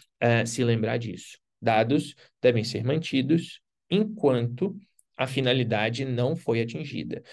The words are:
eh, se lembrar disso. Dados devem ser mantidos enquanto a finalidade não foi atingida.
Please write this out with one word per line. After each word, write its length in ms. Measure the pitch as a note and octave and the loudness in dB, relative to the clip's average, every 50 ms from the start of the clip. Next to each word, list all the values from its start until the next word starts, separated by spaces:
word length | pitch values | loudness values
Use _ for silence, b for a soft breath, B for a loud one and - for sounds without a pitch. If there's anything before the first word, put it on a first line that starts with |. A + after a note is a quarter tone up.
| - _ _ _ | -20 _ _ _
eh, 260 | A#2+ A#2+ A#2 A#2 A2+ | 2 4 4 4 2
se 200 | A#2 - C3+ B2 | 0 -2 0 2
lembrar 320 | A#2+ A2+ A2 A2 A2 A#2+ | 2 2 2 0 -2 -2
disso. 440 | A#2+ A#2 A2 F2 - - - - - _ _ _ _ - | -4 -4 -6 -10 -10 -14 -18 -20 -20 _ _ _ _ 0
Dados 520 | A#2 A2 A2 A2+ A#2 C#3+ D#3 - - - b b b b _ - | 4 4 4 4 4 2 0 0 -4 -10 b b b b _ 2
devem 220 | B2+ A#2 A2 G#2+ | 4 4 4 0
ser 180 | - - A2+ A2+ | -2 -4 -2 -2
mantidos 800 | B2+ D3+ D#3+ E3 - - C3+ C3 C3+ D#3+ E3 E3+ - - - _ _ _ _ _ _ | 0 -2 -2 -2 -2 -2 0 2 2 2 0 0 -4 -12 -20 _ _ _ _ _ _
enquanto 880 | E3+ G#3 G#3+ G#3 - - - C#3 B2+ A#2+ A#2+ A#2+ A#2+ - F#3 G3+ - - - _ _ _ _ _ _ | 0 0 0 0 -2 0 2 2 2 2 0 -2 -2 -4 -4 -4 -4 -8 -14 _ _ _ _ _ _
a 120 | - C3+ C3 | -6 -6 -2
finalidade 760 | C3+ C#3+ C3 B2 B2+ C3 A#2+ G#2+ A2+ G#2 G#2+ A2+ A#2 B2 C3+ | -2 0 2 2 2 2 2 0 0 0 0 -2 -2 -4 -4
não 300 | C3 B2 A#2+ B2 C#3 E3 | -4 -2 0 0 0 -2
foi 260 | F3 - - A#2 A2+ | -2 -2 -2 0 0
atingida. 600 | A#2 A#2 A#2 D#3 D#3 C#3+ - - - - - - B B | -2 -2 -4 -8 -8 -8 -8 -8 -8 -8 -10 -10 B B